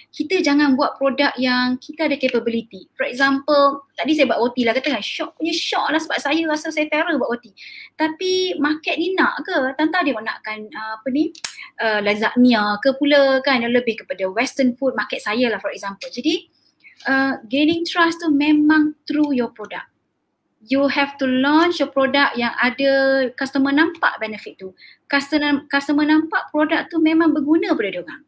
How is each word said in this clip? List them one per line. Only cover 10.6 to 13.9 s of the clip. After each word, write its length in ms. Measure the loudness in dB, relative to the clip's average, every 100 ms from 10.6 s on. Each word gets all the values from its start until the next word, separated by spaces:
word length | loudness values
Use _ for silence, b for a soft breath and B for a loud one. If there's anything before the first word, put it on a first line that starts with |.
| -12
uh, 320 | -12 -10 -10
apa 40 | -4
ni, 240 | -2 -2 -4 B B B -4
uh, 160 | -2 0
lasagna 800 | 0 0 0 4 4 4 2 0
ke 160 | 0 0
pula 480 | 4 4 4 2
kan, 160 | 2 0
yang 160 | 2 0
lebih 240 | 0